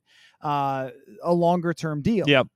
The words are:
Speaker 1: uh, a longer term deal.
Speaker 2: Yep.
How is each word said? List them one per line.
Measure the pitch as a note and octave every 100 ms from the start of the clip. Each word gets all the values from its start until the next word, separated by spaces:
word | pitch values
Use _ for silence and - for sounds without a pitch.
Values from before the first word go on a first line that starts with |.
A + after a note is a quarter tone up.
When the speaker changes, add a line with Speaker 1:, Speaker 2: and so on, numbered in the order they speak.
| _ _ _ _
Speaker 1:
uh, | D3+ C#3+ C#3 C3+ C3 A#2+ - G#2+
a | D3
longer | F3 E3+ F3 E3+
term | E3 D#3+ D3+
deal. | D3+ A3+ C#3+
Speaker 2:
Yep. | C#3 A#2